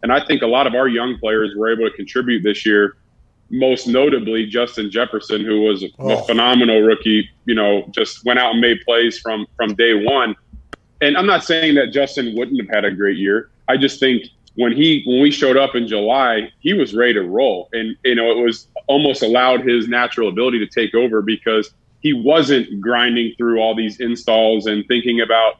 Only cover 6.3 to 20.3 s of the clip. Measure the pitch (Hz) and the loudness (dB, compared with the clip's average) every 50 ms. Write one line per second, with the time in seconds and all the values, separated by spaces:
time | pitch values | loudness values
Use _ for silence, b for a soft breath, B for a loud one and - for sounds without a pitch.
6.3 | 117 113 117 123 127 123 123 117 113 110 107 110 110 104 - 110 107 107 104 - | 0 2 2 4 4 4 4 4 4 4 4 4 2 2 2 0 0 0 0 -2
7.3 | _ _ _ - 117 110 107 104 101 101 98 - - - 110 - - - - 120 | _ _ _ -4 -2 0 2 2 0 0 -2 -6 -4 -4 -4 -4 -6 -8 -2 0
8.3 | 123 123 127 120 113 117 120 120 117 113 - - 120 117 117 117 113 - - 113 | 2 2 2 2 2 2 2 2 2 0 0 0 2 2 2 0 -2 -4 -8 -8
9.3 | 110 107 104 - _ - 117 110 104 95 117 117 113 104 101 117 139 139 123 113 | -8 -8 -8 -12 _ -6 -4 -4 0 0 2 2 2 2 0 0 0 0 0 -2
10.3 | 104 _ _ _ - - - _ - _ _ _ _ _ - 143 151 180 185 202 | -4 _ _ _ -20 -20 -20 _ -20 _ _ _ _ _ 0 0 0 0 0 2
11.3 | 196 165 - - 170 160 160 156 147 143 135 120 - 139 139 135 - 143 127 117 | 0 0 0 -2 -2 0 2 2 2 2 2 0 0 -2 -2 -2 -2 -6 -6 -6
12.3 | 107 110 123 120 139 127 110 - - 104 101 101 95 90 101 101 98 85 98 101 | -4 -6 -6 -4 -4 -4 -4 -2 -2 -2 -2 -2 -2 -2 -2 -2 -2 0 0 0
13.3 | 101 110 113 _ _ _ _ - 131 135 139 139 - - 135 131 127 117 - - | 0 -2 -2 _ _ _ _ -2 -2 0 0 -2 0 0 0 2 2 0 -4 -8
14.3 | _ _ _ - _ - 120 120 117 131 151 165 160 143 - 110 123 127 139 147 | _ _ _ -20 _ -2 -2 0 2 2 2 2 2 0 0 -2 2 4 4 2
15.3 | 143 - 143 135 127 135 139 135 - 123 120 110 110 104 101 107 120 135 135 123 | 2 2 0 2 2 2 2 2 0 -4 -4 -2 -2 -2 0 0 2 2 2 0
16.3 | 113 110 107 117 _ _ _ 147 196 202 143 110 98 110 120 123 117 104 95 87 | 0 -2 -4 -6 _ _ _ -2 0 0 -2 -2 0 0 2 2 2 0 -2 -2
17.3 | 92 110 135 131 101 92 87 _ - 117 110 110 - _ _ 123 123 117 117 117 | 0 0 2 2 0 -2 -6 _ -8 -6 -6 -6 -8 _ _ 0 0 2 2 2
18.3 | 117 117 120 120 113 - - _ _ - - - 139 143 151 143 131 - 131 110 | 2 2 2 0 -2 -4 -12 _ _ -18 -4 0 0 2 2 2 0 0 0 2
19.3 | 117 123 127 127 127 120 131 131 120 120 110 117 120 120 123 123 - - 113 101 | 2 4 4 4 2 2 2 0 0 0 0 0 -2 -2 -2 -2 -2 -2 -2 -2